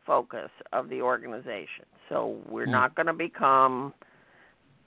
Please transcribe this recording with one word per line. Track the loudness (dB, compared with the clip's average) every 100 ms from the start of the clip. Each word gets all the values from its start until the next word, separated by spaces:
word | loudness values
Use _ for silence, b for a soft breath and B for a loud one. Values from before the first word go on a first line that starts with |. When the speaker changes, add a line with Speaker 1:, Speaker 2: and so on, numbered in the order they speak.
| 0
Speaker 1:
focus | 0 0 -10 -12 -16 -6
of | -6 -4
the | -4
organization. | -2 -2 -4 -12 -10 -12 -10 -16 -18 _ -6
So | -4 -4 -6 -10
we're | -6 0
Speaker 2:
Hmm. |
Speaker 1:
not | 2 2 2
gonna | -2
become | -2 -6 0 4 8 6 4 -6 -10 b b b b b b b _